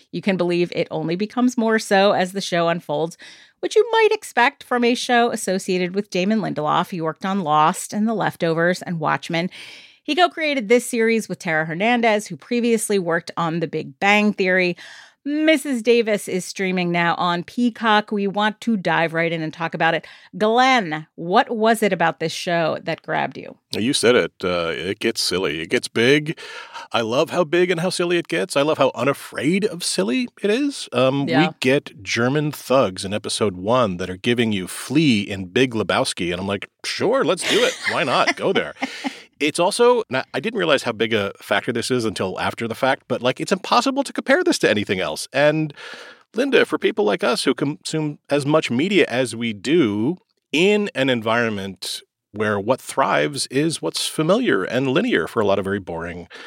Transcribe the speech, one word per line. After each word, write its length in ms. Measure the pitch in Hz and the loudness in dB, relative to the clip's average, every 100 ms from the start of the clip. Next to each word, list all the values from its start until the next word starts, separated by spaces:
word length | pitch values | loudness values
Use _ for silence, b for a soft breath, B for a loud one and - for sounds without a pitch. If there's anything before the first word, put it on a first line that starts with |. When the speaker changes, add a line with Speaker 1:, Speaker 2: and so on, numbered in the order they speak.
| B | B
Speaker 1:
You 80 | 175 | -4
can 160 | 185 185 | 0 0
believe 340 | 175 175 175 - | 2 2 0 -2
it 120 | - | -4
only 260 | 156 160 175 | -4 -4 -4
becomes 420 | 208 - 247 240 | -4 0 0 2
more 220 | 226 220 | 2 2
so 320 | - 196 202 | 2 4 4
as 200 | 151 180 | 4 0
the 80 | 196 | -4
show 280 | - 175 170 | -4 0 0
unfolds, 500 | 170 - 147 165 - B B B _ | -2 -4 -4 -4 -6 B B B _
which 160 | 349 440 | 0 2
you 120 | 466 | 2
might 200 | 453 440 | 4 4
expect 500 | 427 - - 240 - | 2 -2 2 2 0
from 200 | - 247 | -4 0
a 100 | 240 | 0
show 360 | 240 - 240 240 | 0 2 2 2
associated 640 | 220 - 190 - 180 180 | 0 -4 -4 -2 -2 -2
with 160 | 190 202 | -4 -4
Damon 300 | 185 180 220 | -2 0 0
Lindelof. 500 | 160 147 151 147 180 | -2 -4 0 0 -2
He 100 | 180 | -4
worked 240 | 160 156 | -6 -6
on 200 | 196 196 | -4 -2
Lost 480 | 156 151 156 190 - | 2 4 4 2 -6
and 160 | 214 214 | -4 -2
The 60 | |
Leftovers 680 | 220 160 - 170 160 170 180 | 0 -2 -2 0 2 2 0
and 180 | - 170 | -4 -4
Watchmen. 500 | 147 147 - 165 180 B B B B B | -2 -2 -2 -2 -4 B B B B B
He 120 | - 302 | -4 2
co-created 520 | 349 349 311 277 202 | 2 2 -2 -2 2
this 160 | 240 | 2
series 440 | 240 233 226 226 208 | 2 0 2 0 -2
with 100 | 185 | -6
Tara 260 | 180 160 | -2 -2
Hernandez, 640 | 160 165 214 247 233 214 208 | -2 -2 0 2 2 2 -2
who 100 | 156 | -12
previously 640 | - 240 233 226 - 202 | -4 0 2 0 2 0
worked 320 | 170 165 - - | 0 -2 -2 -4
on 240 | 170 165 | -2 -2
The 80 | 160 | -2
Big 320 | 156 147 135 | -4 -8 -2
Bang 320 | 196 208 208 | 2 4 4
Theory. 440 | 196 185 185 180 175 B B B B | 2 2 2 2 -2 B B B B
Missus 580 | 285 294 311 320 302 254 | -6 0 2 2 2 0
Davis 440 | 220 233 220 202 - | 4 4 4 -2 -2
is 180 | 185 | -6
streaming 460 | - - 190 185 175 | -6 -4 -2 0 0
now 240 | 175 170 | 0 0
on 300 | - 175 175 | 0 -2 -2
Peacock. 680 | 170 - 240 220 226 214 208 | -4 -2 -2 0 2 2 2
We 160 | 208 202 | -2 -2
want 340 | 190 214 208 | 0 -2 -2
to 140 | - 220 | -2 -2
dive 380 | 175 160 165 | 0 0 0
right 160 | 160 165 | 0 -2
in 100 | 165 | -2
and 140 | 156 | -6
talk 180 | - 165 | -6 -6
about 220 | 165 165 | 0 0
it. 100 | 165 B B B 185 | 0 B B B -2
Glenn, 720 | 214 233 254 254 175 156 156 | 2 4 4 4 0 -6 -10
what 340 | - 170 202 269 | -10 0 2 2
was 320 | 233 220 226 | 2 2 4
it 120 | 208 | 2
about 260 | 180 165 - | 2 0 0
this 140 | 156 | -6
show 460 | - - 170 160 - | -6 -2 0 0 -2
that 200 | - 160 | -6 -8
grabbed 360 | - 156 139 165 | -4 -4 -4 -6
you? 180 | - - _ | -14 -18 _
Speaker 2:
You 220 | 95 113 | -2 0
said 240 | 143 107 123 | 2 6 6
it. 160 | 82 - | 4 -2
Uh, 300 | 92 87 82 | -2 0 -2
it 240 | 69 87 98 | -4 -4 -2
gets 220 | 113 - | -2 -2
silly. 400 | - 90 92 78 | -2 -2 -2 -4
It 100 | 87 | -2
gets 160 | 123 - | -2 -2
big. 500 | 117 117 151 151 - B B B B B | 2 4 4 2 -8 B B B B B
I 120 | 110 | -2
love 280 | 113 123 160 | 0 0 0
how 140 | 180 | 0
big 260 | 165 170 180 | 0 2 2
and 80 | 175 | 0
how 120 | 180 | -2
silly 280 | - 175 175 | -2 0 -2
it 80 | - | -2
gets. 300 | 175 185 143 | -4 -2 0
I 60 | |
love 160 | 147 156 | 0 2
how 120 | 139 - | 2 2
unafraid 680 | 131 135 - - 127 190 | -2 -2 -6 -4 0 0
of 200 | 196 170 | 0 -4
silly 420 | - - 196 254 247 - | -4 -2 -2 -2 -4 -4
it 80 | 202 | -2
is. 380 | 220 285 - - | 0 -2 -6 -4
Um, 360 | 120 131 139 143 | 0 2 2 0
Speaker 1:
Yeah. 180 | 160 156 | 2 2
Speaker 2:
we 80 | - | 2
get 420 | 127 143 - - | 2 2 0 -10
German 480 | 95 117 120 147 151 | -4 0 2 2 -2
thugs 540 | - - 131 107 92 | -6 2 4 4 0
in 100 | 98 | -6
episode 420 | 101 98 - 107 90 | -6 -4 -2 -2 -2
one 420 | 95 127 113 90 | 0 2 2 0
that 120 | 90 | -6
are 60 | 92 | -4
giving 340 | 120 120 113 | 0 2 2
you 160 | 101 87 | 0 -4
Flea 540 | - - 135 160 110 | -8 -4 2 2 2
in 240 | 101 98 | 0 -6
Big 280 | 90 98 131 | -4 0 2
Lebowski. 600 | 113 92 98 127 - 87 | 0 0 0 0 -2 -4
And 80 | 87 | -4
I'm 80 | 98 | -4
like, 200 | 104 - _ | -6 -8 _
"Sure, 400 | - - 151 269 | -10 -4 -2 0
let's 240 | 165 180 - | 0 -2 0
do 140 | 392 | 0
it. 160 | 247 - - | 0 -2 -4
Why 100 | 123 | -2
not? 320 | 156 151 - | 0 2 0
Go 180 | 294 185 | 0 -2
there." 220 | 180 78 - | -2 -4 -6
Speaker 1:
<laughs> 40 | 262 B 277 B B _ | -10 B -10 B B _
Speaker 2:
It's 180 | 147 - | -2 0
also, 460 | 175 202 240 247 - | 0 4 4 4 0
now, 140 | 131 - | -4 -4
I 60 | - | -6
didn't 200 | 190 233 | -4 -2
realize 240 | 170 135 | -2 -2
how 80 | - | -6
big 200 | 107 113 | -4 -2
a 200 | 110 98 - | 0 -2 -6
factor 320 | - 101 113 | -2 -2 -2
this 180 | 117 107 | -4 -4
is 140 | 127 | -2
until 340 | 113 90 98 - | -2 -4 -6 -4
after 300 | 90 - 117 | -6 -4 -8
the 80 | 110 | -2
fact, 260 | 131 143 - | 0 0 -4
but, 140 | 117 | -2
like, 180 | 123 131 | -2 -2
it's 100 | 160 | -2
impossible 540 | 190 - 233 269 262 | -4 2 0 2 -2
to 80 | 277 | -4
compare 320 | - - 294 | -6 0 2
this 120 | 359 - | 2 2
to 100 | - | 2
anything 300 | 104 185 95 | 2 0 -2
else. 260 | 82 76 - | -2 -6 -4
And 420 | 131 147 156 156 B B B B B _ 208 | 2 4 2 -2 B B B B B _ -4
Linda, 280 | 277 233 | 2 4
for 140 | 123 151 | 4 2
people 260 | 196 208 | 0 0
like 200 | 208 180 | 0 0
us 180 | 202 226 | 0 0
who 100 | - | 0
consume 680 | 127 143 147 - 160 151 147 - | 0 -2 -4 -6 -4 -4 -6 -2
as 160 | 143 139 | 0 2
much 240 | 156 - | 2 2
media 340 | 120 175 196 135 | 0 2 4 4
as 260 | 120 127 | 2 -2
we 180 | 117 117 | -4 -6
do 640 | 104 92 170 123 101 117 180 _ _ _ | -6 0 2 2 2 -2 -4 _ _ _
in 380 | 143 190 208 208 | 2 4 2 0
an 160 | - 135 | 0 0
environment 920 | 120 110 117 117 104 98 92 - - - _ _ | 2 2 2 2 -2 -6 -10 -10 -10 -14 _ _
where 300 | 104 107 104 | -4 0 0
what 200 | 101 131 | 0 -2
thrives 680 | - - 139 156 151 139 - | -2 -2 2 2 0 -2 -2
is 340 | 131 160 151 | 0 0 -2
what's 240 | 160 - - | -6 -4 -4
familiar 560 | - 156 208 233 110 | -2 2 2 2 0
and 260 | 90 117 135 | 0 0 0
linear 380 | 139 240 135 80 | 0 2 0 0
for 140 | - | 0
a 40 | |
lot 140 | 101 98 | 2 2
of 60 | |
very 160 | 95 101 | 0 -4
boring, 480 | 92 85 85 87 87 B | -4 -8 -8 -10 -14 B